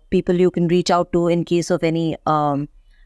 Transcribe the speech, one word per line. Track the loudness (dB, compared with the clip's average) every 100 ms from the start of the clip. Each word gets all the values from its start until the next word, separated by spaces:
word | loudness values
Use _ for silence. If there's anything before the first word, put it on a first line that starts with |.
| -4
people | -2 0 0
you | 0
can | 2 0
reach | 0 2
out | 0 0
to | 0 0
in | 0 0
case | -2 0
of | -2
any, | 0 -2 -2 -4 -2
um, | 0 0 -2 -6 -14 -20 _